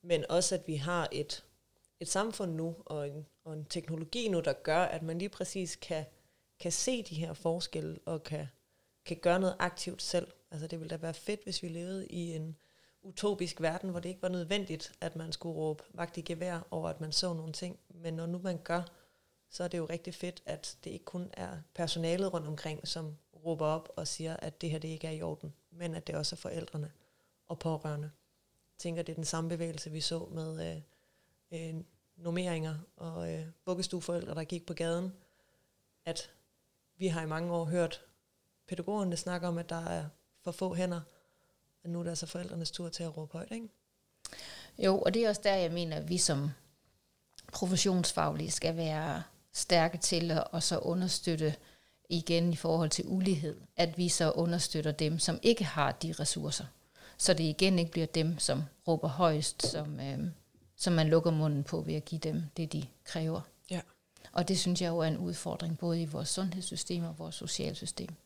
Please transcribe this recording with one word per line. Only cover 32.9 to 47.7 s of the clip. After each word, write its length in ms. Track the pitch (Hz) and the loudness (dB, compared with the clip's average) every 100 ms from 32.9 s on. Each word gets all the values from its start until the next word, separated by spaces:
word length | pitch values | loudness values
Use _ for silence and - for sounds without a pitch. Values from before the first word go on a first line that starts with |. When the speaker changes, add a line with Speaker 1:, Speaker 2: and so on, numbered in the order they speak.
| _ | _
Speaker 1:
og, 340 | 165 165 170 | -10 -6 -4
øh, 120 | 160 160 165 - | -4 -6 -10 -4
vuggestueforældre, 720 | 180 180 180 160 175 - 156 | -2 -2 -4 -2 -2 -2 -6
der 80 | |
gik 220 | 160 175 - | -4 -6 -6
på 80 | |
gaden, 400 | 165 165 170 185 190 _ _ _ _ _ _ _ _ - | -4 0 0 -2 -6 _ _ _ _ _ _ _ _ -8
at 240 | 165 - - _ _ _ _ _ _ | -6 -8 -16 _ _ _ _ _ _
vi 100 | 185 | 0
har 140 | 165 | 0
i 40 | 160 | -2
mange 260 | 156 170 | -2 0
år 120 | 170 165 | 0 2
hørt 360 | 175 165 - - _ _ _ _ _ _ | 2 2 0 -16 _ _ _ _ _ _
pædagogerne 500 | 175 170 208 190 170 | -6 -2 0 0 0
snakke 300 | - 180 175 | -2 -2 0
om, 100 | 170 | -2
at 120 | 170 | -2
der 160 | 165 170 | -4 -2
er 200 | 170 151 - _ _ | -2 -4 -10 _ _
for 80 | - | -8
få 220 | 170 185 | -2 -2
hænder, 280 | 170 180 170 156 _ _ _ _ _ _ _ | 0 0 -2 -6 _ _ _ _ _ _ _
og 60 | 170 | -6
nu 100 | 170 | -4
er 40 | |
det 60 | 170 | -2
altså 160 | 165 165 | -4 -4
forældrenes 460 | 175 175 170 160 | -6 -6 -4 -4
tur 180 | - 175 | -4 -6
til 140 | 170 | -4
at 140 | 165 156 | -6 -6
råbe 160 | 156 | -8
højt, 180 | 165 - | -8 -8
ikke? 180 | 226 226 _ _ _ _ _ - - - - - - | -8 -10 _ _ _ _ _ -14 -12 -14 -14 -16 2
Speaker 2:
Jo, 220 | 190 190 | 4 6
og 120 | - | 6
det 120 | 220 233 | 6 4
er 40 | |
også 120 | 208 | 4
der, 100 | 208 196 | 4 4
jeg 160 | 175 | 4
mener, 260 | 170 170 156 | 2 -2 -2
at 120 | 156 | 0
vi 80 | 180 | 4
som 320 | - 143 143 139 - _ _ _ _ _ _ - - | 4 4 2 -2 -14 _ _ _ _ _ _ -20 -14
professionsfaglige 1000 | - 180 | -2 2